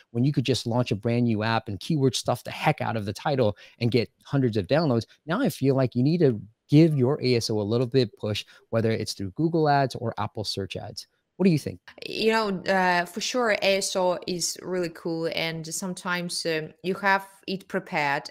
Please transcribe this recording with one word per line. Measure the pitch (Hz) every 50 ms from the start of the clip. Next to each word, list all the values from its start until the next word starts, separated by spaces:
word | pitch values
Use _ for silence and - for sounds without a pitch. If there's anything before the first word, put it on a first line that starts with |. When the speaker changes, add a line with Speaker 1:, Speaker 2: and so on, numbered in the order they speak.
| - _
Speaker 1:
when | 117 120 127
you | 151
could | 147 143 120
just | 135 117 - -
launch | 117 113 123 120 -
a | 113
brand | 98 - 120 117 120 120
new | 120 110 101
app | 110 113 113 113 - 110
and | 98 -
keyword | - - 165 139 135 131 -
stuff | - - 131 120 - -
the | 117
heck | - - - 156 151 -
out | 117 113 110
of | 110 98
the | 107 101
title | - - 160 143 135 113 104 - - - - - -
and | 117 117
get | 131 120 101 - _ _ _
hundreds | - 143 139 127 117 104
of | 107 87
downloads. | - 135 160 170 139 117 113 - - _ _ _
Now | 151 175 262
I | 277 170
feel | - - 131 139 131
like | 135 131 117 -
you | 123 127
need | 151 175 175
to | 160 131 110 104 - - _ _ _ -
give | 143 151 170 160 151
your | 135 120 127 151 -
A | 127 127 123
S | 113 - -
O | 110 107
a |
little | 101 101 117 120 131
bit | 113 - 131 117 101 -
push, | - 107 107 104 - - - - - _ _
whether | 113 117 110 113
it's | 110 101 104 - -
through | - 98 92
Google | - - 160 165 170 160 156 147
Ads | 143 139 135 127 -
or | - 117 117 -
Apple | - 107 - - 110 101
search | - - 98 95 - -
ads. | - - 107 101 - - _ _ _ _ _ _
What | - 190
do | 190
you | 160 139
think? | - - 92 - _ - - - -
Speaker 2:
You | - - - 220 220
know, | 220 226 220 202 190 165 -
uh, | 190 190 190 185 180 175 175 175
for | 170 - 214
sure, | - - - 254 240 220
A | 202 - - 196 196
S | 196 196 - -
O | 190 180 180 175 - -
is | - 180 170 170 - - - -
really | 175 185 180 175 160
cool, | 165 - - 175 165 165 165 160 -
and | 165 165 165 160 165 156
sometimes, | 160 - - 196 180 180 - - 185 175 175 175 180 - - -
um, | 165 160 156 156 - - _
you | - 180 185
have | - 202 196 196 196 - - - - _
it | - 190 185 -
prepared | - - 185 175 - 185 156 147 139 139 156 - -